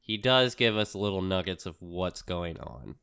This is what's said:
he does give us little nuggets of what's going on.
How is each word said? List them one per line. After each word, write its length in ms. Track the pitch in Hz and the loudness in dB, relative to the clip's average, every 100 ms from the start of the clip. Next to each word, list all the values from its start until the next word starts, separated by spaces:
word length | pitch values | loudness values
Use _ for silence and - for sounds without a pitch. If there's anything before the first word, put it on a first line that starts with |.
he 160 | - 110 | -4 -2
does 380 | 123 127 127 | 4 6 4
give 200 | - 117 | 4 4
us 200 | 107 107 | 4 0
little 260 | 95 101 98 | 0 0 0
nuggets 460 | 92 95 92 92 - | 2 0 0 -6 -8
of 100 | 82 | -12
what's 400 | 87 87 90 - | -10 -4 -4 -4
going 360 | - 90 87 80 | -6 -4 -4 -6
on. 340 | - 58 53 - | -12 -12 -14 -16